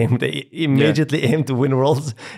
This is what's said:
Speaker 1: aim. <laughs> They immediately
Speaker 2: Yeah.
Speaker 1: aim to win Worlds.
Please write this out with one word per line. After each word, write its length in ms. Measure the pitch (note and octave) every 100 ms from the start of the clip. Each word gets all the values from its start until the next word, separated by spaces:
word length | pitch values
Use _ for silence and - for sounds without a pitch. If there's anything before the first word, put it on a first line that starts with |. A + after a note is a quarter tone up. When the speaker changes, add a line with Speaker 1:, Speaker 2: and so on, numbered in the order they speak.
Speaker 1:
aim. 160 | A2+ A#2+
<laughs> 60 |
They 240 | - C#3 -
immediately 720 | - D#3 C#3 D3+ C#3+ D3+ D3
Speaker 2:
Yeah. 60 | A#2+ D#3
Speaker 1:
aim 80 | C#3+
to 100 | B2
win 200 | C3+ C3
Worlds. 360 | C#3 C#3+ D3 A2 -